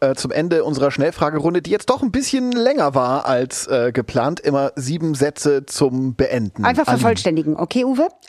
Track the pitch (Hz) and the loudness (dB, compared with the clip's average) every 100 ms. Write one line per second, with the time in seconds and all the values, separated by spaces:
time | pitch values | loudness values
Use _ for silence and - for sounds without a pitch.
0 | 139 135 135 131 170 165 151 139 139 135 | 0 0 -2 -2 0 2 0 2 0 2
1 | 147 - 151 156 151 175 160 208 - 247 | 0 0 -2 0 0 0 0 -4 0 0
2 | 254 226 269 269 247 247 233 294 147 135 | 0 -2 -2 -2 0 0 2 2 2 2
3 | 123 135 - 127 123 - - 123 120 123 | 2 0 0 0 0 -4 -2 0 2 0
4 | 117 131 127 170 - 139 139 - 131 165 | -2 0 0 -2 -2 0 0 -4 -6 -4
5 | 160 143 143 - 147 139 135 - 139 127 | -2 0 0 0 2 2 0 0 0 2
6 | 131 120 135 127 107 - 113 247 302 247 | -2 0 0 0 -2 0 0 2 2 2
7 | 226 220 190 160 151 156 165 247 254 262 | 2 0 0 0 0 -2 -2 0 0 0
8 | 339 - | 0 -4